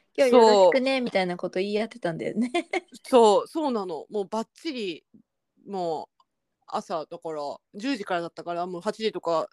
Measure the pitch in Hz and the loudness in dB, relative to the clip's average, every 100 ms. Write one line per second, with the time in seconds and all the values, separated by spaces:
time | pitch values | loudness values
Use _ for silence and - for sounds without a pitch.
0 | _ - 262 240 220 208 180 254 262 269 | _ 0 6 8 8 8 6 6 2 -2
1 | 240 196 180 175 180 185 202 208 226 - | 0 -2 -2 -4 -6 -4 -2 -2 -4 -6
2 | 175 160 - 214 247 349 - 359 - 254 | -8 -6 -6 -4 -2 -4 -4 -8 -8 -16
3 | - 247 220 185 123 330 302 226 185 151 | 2 6 6 4 0 -4 -4 -4 -6 -10
4 | - 208 190 220 220 _ 330 254 196 151 | -8 -8 -6 -6 -8 _ -10 -8 -8 -10
5 | _ _ _ _ _ _ - 190 170 147 | _ _ _ _ _ _ -12 -6 -4 -4
6 | - _ _ _ _ _ - 220 - 170 | -8 _ _ _ _ _ -10 -10 -6 -8
7 | 147 170 165 156 143 - _ 208 254 247 | -8 -12 -10 -8 -8 -10 _ -10 -6 -6
8 | - 175 165 - 165 170 180 175 208 214 | -4 -4 -6 -10 -8 -6 -6 -6 -6 -4
9 | 220 185 170 160 117 | -6 -4 -2 -2 -4